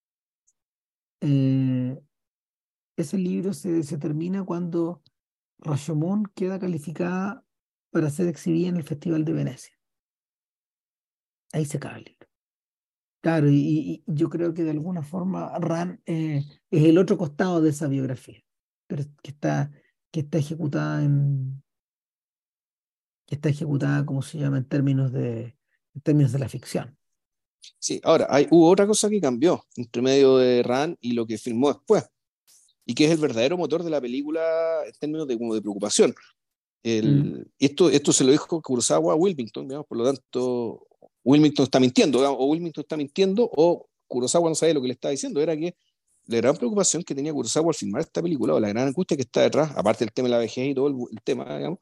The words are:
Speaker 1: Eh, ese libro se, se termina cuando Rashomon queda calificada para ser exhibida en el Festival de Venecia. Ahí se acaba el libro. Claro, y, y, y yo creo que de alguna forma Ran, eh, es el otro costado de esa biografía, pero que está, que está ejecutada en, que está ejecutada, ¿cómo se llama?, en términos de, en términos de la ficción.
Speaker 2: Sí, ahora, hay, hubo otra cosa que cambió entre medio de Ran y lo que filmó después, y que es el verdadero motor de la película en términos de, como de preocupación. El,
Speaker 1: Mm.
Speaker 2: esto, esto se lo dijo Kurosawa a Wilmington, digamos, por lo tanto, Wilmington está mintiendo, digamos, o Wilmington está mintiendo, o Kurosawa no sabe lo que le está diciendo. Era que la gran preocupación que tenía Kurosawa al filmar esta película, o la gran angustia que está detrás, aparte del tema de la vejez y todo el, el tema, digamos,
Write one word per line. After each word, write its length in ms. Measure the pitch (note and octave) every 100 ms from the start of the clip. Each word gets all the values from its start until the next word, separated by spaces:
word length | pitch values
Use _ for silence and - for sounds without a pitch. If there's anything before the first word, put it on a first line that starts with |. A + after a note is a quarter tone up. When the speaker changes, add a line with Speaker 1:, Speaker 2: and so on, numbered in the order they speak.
| _ _ _ _ _ _ _ _ _ _ _ _
Speaker 1:
Eh, 760 | D3+ C#3 C3+ C3+ C3 B2+ B2+ C3+ _ _ _ _ _ _ _ _ _ -
ese 220 | E3 G3+
libro 360 | F3+ F#3+ F#3
se, 300 | G3+ F#3+ E3
se 140 | D3 E3
termina 460 | D#3 D3+ E3+ G3
cuando 560 | F#3+ F3 F3 E3+ E3 F3 _ _ _ _ _ _
Rashomon 640 | D#3 C#3+ - D3+ D#3+ G#3 G#3
queda 240 | - F#3 F#3+
calificada 840 | F#3 E3 D3 D3+ F3 F#3 F#3+ G3+ _ _ _ _ _
para 160 | - D3+
ser 200 | D3 F3+
exhibida 400 | E3 - E3 F3+
en 80 | F3+
el 80 |
Festival 400 | D3+ D3+ F3 D#3+
de 80 | D#3
Venecia. 440 | D#3 C#3 B2+ - _ _ _ _ _ _ _ _ _ _ _ _ _ _ _ _ _ _
Ahí 120 | D#3
se 140 | D3+ D3
acaba 180 | C#3 A2+
el 80 |
libro. 240 | - _ - _ _ _ _ _ _ _ _ _
Claro, 300 | E3 E3 D3
y, 60 | C#3+
y, 360 | D3 D#3 C#3
y 100 | D#3+ -
yo 240 | D3+ E3
creo 240 | E3 E3+
que 80 | E3
de 80 | D#3+
alguna 320 | D3+ D#3+ F3+
forma 560 | C#3+ F#3 F3+ F3 E3 E3
Ran, 420 | E3+ E3 F3+ F3+ -
eh, 380 | E3 D#3+ D3 C#3+ - _
es 140 | E3
el 120 | D#3 E3
otro 220 | G3 F#3
costado 420 | E3 C#3+ F#3 F3
de 100 | D#3
esa 160 | D3 D3+
biografía, 540 | C3+ C3 B2+ - A2+ _ _ _ _ _
pero 180 | C#3+ C#3+ -
que 100 | -
está, 380 | - D3+ D3 C#3+ - _ _ _
que 100 | E3
está 180 | D3 E3+
ejecutada 640 | C#3+ D#3+ D#3 D#3 D3+ D3+
en, 600 | D3 C#3+ C#3+ C#3 C3 C3+ _ _ _ _ _ _ _ _ _ _ _ _ _ _ _ _ _
que 80 |
está 160 | D3 D#3
ejecutada, 560 | C#3+ D#3+ C#3+ C#3 C#3+ C#3+
¿cómo 160 | C3+
se 160 | C3+ D#3+
llama?, 180 | C#3+ C#3
en 80 |
términos 480 | B2 C#3+ C#3 C3+ C3+
de, 460 | C3 B2+ A2+ A#2 - _ _ _
en 60 | -
términos 320 | - D3 C#3
de 60 | B2+
la 100 | B2+
ficción. 480 | C#3 - - A#2+ _ _ _ _ _ _ _ - _
Speaker 2:
Sí, 220 | - -
ahora, 220 | - D#3+ -
hay, 160 | C3 D3
hubo 200 | E3 E3
otra 160 | F#3+ G3+
cosa 240 | G#3 G#3+
que 100 | G#3
cambió 460 | D#3 B2 D#3 D3 - -
entre 240 | B2 B2
medio 380 | B2+ C3+ C3+ C3
de 240 | B2+ B2
Ran 340 | A#2 B2 D#3 E3+
y 120 | A#2+
lo 140 | A#2+ A2+
que 100 | A2
filmó 320 | - A2+ C#3+
después, 400 | D3+ _ G#3 - _ _ _ _ _ _ _ -
y 80 |
que 100 | B2
es 60 | D#3
el 80 | E3
verdadero 400 | D3+ A2+ B2 F3+
motor 240 | D#3+ D#3+
de 80 | E3+
la 100 | D3+
película 400 | B2 B2+ D3 D#3+ E3 D#3+ E3 D#3+ A2+
en 60 | -
términos 280 | D3 D#3 D3+
de, 100 | A#2
como 180 | A#2
de 60 | A2
preocupación. 540 | G#2 G2+ G2+ - F3 - - _ _ _ _ _
El, 580 | A#2 A2+ A2 C#3+ D3 -
Speaker 1:
Mm. 100 | - _
Speaker 2:
esto, 320 | C3+ C#3 F3
esto 200 | C#3+ C#3+
se 100 | D3+
lo 80 | C3
dijo 300 | D3+ - E3
Kurosawa 500 | - B2 A2+ D3+ D#3+
a 40 | E3
Wilmington, 520 | F#3+ D#3 A2 - C#3+
digamos, 180 | C3+ D3+
por 120 | A2+
lo 60 | A#2+
tanto, 800 | C3+ _ B2+ B2+ B2 A#2 C2+ _ _ _ _
Wilmington 420 | - D3 D3+ C#3+
está 140 | C3 C3+
mintiendo, 380 | B2+ B2 G3 A#2+
digamos, 220 | C#3 C3
o 60 | C3
Wilmington 340 | D#3+ F3 D#3
está 160 | C#3+ D#3
mintiendo, 500 | C#3+ - F#3+ G3 A#3
o 340 | - E3 E3+ - _ _
Kurosawa 420 | B2+ B2 F3 E3+
no 60 |
sabe 180 | D#3 D#3+
lo 80 | D#3
que 60 | B2+
le 80 |
está 160 | A#2+ D3+
diciendo. 320 | C#3 C#4+ D3
Era 120 | D#3+
que 220 | D#3 E3+ - _ _ _ _
la 140 | - A#2
gran 180 | A#2 D3+
preocupación 460 | A#3+ G#3 F#3+ D3+
que 120 | F3+
tenía 200 | C#3 D3
Kurosawa 340 | D3+ A#2 D3+ E3
al 60 |
filmar 260 | D3+ G2+ G#2+
esta 220 | D#3+ -
película, 320 | E3 D3+ A#2
o 60 | D#3
la 100 | G#2
gran 180 | G#2 C3+
angustia 260 | C3+ F#3 -
que 60 |
está 180 | - -
detrás, 280 | A#2+ B2 D#3 -
aparte 300 | G2 A2 A#2
del 80 |
tema 140 | - B2+
de 40 |
la 60 | A#2+
vejez 320 | A#2 - C3
y 40 |
todo 120 | C3+ C#3+
el, 80 | C3+ B2
el 100 | A2
tema, 360 | - B2 C3+ D3
digamos, 200 | C#3+ F3